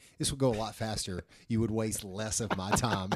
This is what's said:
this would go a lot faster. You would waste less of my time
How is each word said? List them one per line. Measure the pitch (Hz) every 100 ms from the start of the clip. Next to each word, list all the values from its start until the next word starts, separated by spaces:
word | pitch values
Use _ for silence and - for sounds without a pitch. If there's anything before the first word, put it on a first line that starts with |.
| - -
this | 151
would | 139
go | 135
a |
lot | 107 110
faster. | - 110 104 - 90 - - -
You | 113
would | 113
waste | 110 110 104
less | 101 92 110 -
of | 110 95
my | 92
time | - 120 101 95